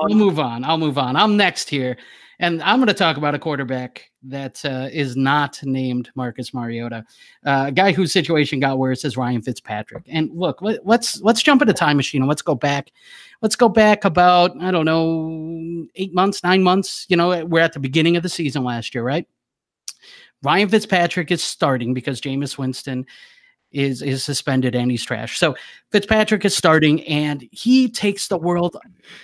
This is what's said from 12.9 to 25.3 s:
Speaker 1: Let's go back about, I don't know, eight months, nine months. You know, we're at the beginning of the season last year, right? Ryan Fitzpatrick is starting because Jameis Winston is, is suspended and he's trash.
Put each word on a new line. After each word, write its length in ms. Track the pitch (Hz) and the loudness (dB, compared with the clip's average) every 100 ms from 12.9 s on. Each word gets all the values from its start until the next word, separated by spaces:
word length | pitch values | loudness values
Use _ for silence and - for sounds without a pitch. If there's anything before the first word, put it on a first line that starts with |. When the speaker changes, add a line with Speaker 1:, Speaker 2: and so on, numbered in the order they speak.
| _ - - - _ | _ -20 -20 -20 _
Speaker 1:
Let's 140 | 220 - | -4 2
go 140 | 233 | 4
back 340 | 226 214 208 | 6 6 4
about, 480 | 202 165 180 180 180 135 | 2 4 6 6 4 0
I 120 | 185 | -2
don't 120 | 180 | 0
know, 1040 | 156 165 165 165 160 160 160 165 165 170 - - | 2 2 0 -2 -4 -8 -8 -8 -8 -10 -10 -8
eight 180 | 190 | -4
months, 300 | 180 196 196 | 0 0 0
nine 180 | 175 185 | 2 4
months. 420 | 185 185 190 - - | 4 2 -2 -10 -2
You 80 | 175 | 2
know, 300 | 175 175 170 | 2 0 0
we're 160 | 165 | 2
at 100 | 165 | 2
the 80 | 147 | 0
beginning 380 | 135 147 165 170 | -2 2 2 0
of 60 | |
the 40 | 175 | -2
season 380 | - 151 127 127 | -4 -4 -4 -4
last 280 | 117 - | -6 -6
year, 120 | 123 120 | -6 -4
right? 200 | 156 - _ _ _ _ _ - - - - - _ | -4 -6 _ _ _ _ _ -18 -18 -20 -20 -20 _
Ryan 240 | 139 175 208 | 0 2 4
Fitzpatrick 640 | 214 214 185 170 185 151 | 2 2 0 0 -2 -2
is 100 | 170 | -2
starting 520 | - - 151 131 117 | -4 -2 0 0 -2
because 260 | 127 143 127 | -4 -4 -6
Jameis 380 | 143 135 143 - | -6 -4 -6 -4
Winston 480 | 131 123 139 127 131 - - _ _ _ _ | -6 -6 -8 -8 -8 -16 -20 _ _ _ _
is, 300 | 143 139 127 | -4 -2 -2
is 220 | 143 131 | -4 -4
suspended 520 | - 139 - 131 127 123 | -4 -4 -2 0 0 0
and 140 | 123 | -2
he's 160 | 120 - | -4 -4
trash. 320 | 113 113 | -8 -6